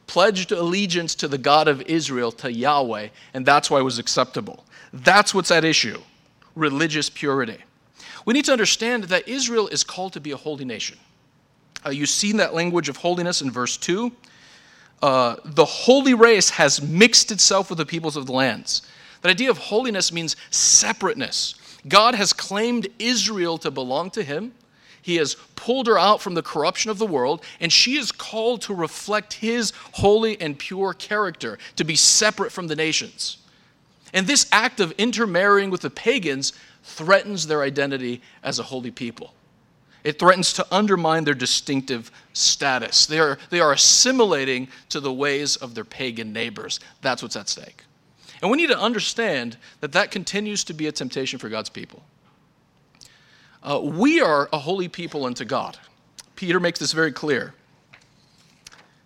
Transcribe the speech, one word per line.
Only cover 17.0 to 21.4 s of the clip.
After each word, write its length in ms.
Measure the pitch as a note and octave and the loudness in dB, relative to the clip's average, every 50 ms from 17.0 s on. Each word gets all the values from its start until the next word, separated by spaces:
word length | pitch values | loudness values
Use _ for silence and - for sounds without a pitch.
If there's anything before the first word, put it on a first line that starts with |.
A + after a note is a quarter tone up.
| A3 A#3 - - - - | 6 8 8 6 4 2
itself 400 | G#3+ F#3 - - G3 G3 F#3 - | 2 2 2 4 4 2 0 -2
with 100 | F#3 E3 | -4 -6
the 60 | D3+ | -6
peoples 300 | - F3 D#3+ E3 D#3 C#3+ | -4 -6 -6 -6 -6 -6
of 120 | D3 C3 | -6 -6
the 40 | B2 | -2
lands." 520 | B2 C3 C3+ B2 G#2+ - - - - - - - - - - - - - - | 0 2 2 2 0 -2 -6 -6 -6 -6 -6 -10 -20 -20 -20 -20 -12 -4 0
That 60 | F3+ | 0
idea 200 | F#3 F3 B3+ C4+ | 2 2 2 0
of 80 | F#3+ | 0
holiness 560 | D3 - - G3+ A3+ C4 A#3+ G#3 F#3 E3+ - E3 | 0 -2 -4 -2 -2 -2 -2 -2 -2 -2 -2 -4
means 240 | E3+ E3 D3 - - - - | -4 -6 -6 -8 -10 -10 -6
separateness. 1040 | - - - - - - G#3+ G#3 A3 - G3 F3 - C#3 A#2+ - - - | -2 0 4 6 6 6 4 2 -2 -2 -2 -2 -2 -2 -6 -6 -6 -6